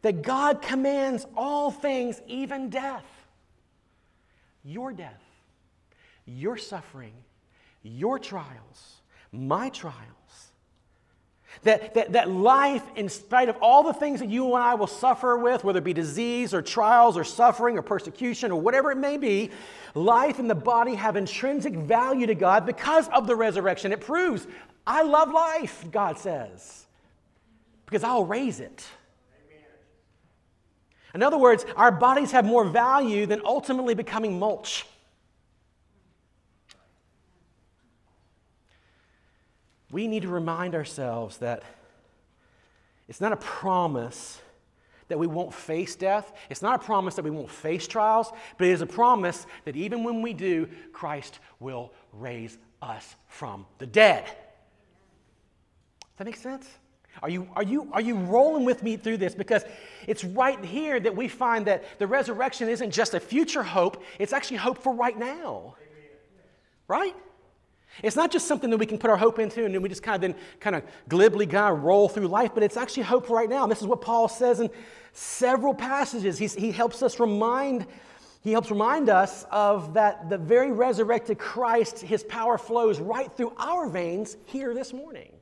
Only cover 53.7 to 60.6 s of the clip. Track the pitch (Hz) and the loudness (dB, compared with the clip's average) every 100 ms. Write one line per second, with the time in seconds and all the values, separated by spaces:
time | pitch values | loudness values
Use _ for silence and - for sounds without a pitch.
53.7 | _ 131 151 214 135 - - - _ _ | _ -4 4 6 4 -4 -18 -20 _ _
54.7 | _ _ _ _ _ _ _ _ _ _ | _ _ _ _ _ _ _ _ _ _
55.7 | _ _ _ - _ 196 226 254 269 269 | _ _ _ -20 _ -14 -12 -12 -14 -16
56.7 | - _ _ _ - 156 180 185 - 202 | -20 _ _ _ -10 -6 -6 -6 -4 -2
57.7 | 277 294 - 226 220 180 226 294 311 247 | -2 -2 -2 -2 -2 2 4 4 4 0
58.7 | 247 220 214 220 220 180 180 196 214 - | 0 -2 -4 -4 -2 -4 -4 0 0 0
59.7 | - - - - 214 180 196 262 269 | -18 -20 -18 -8 -6 -4 2 2 0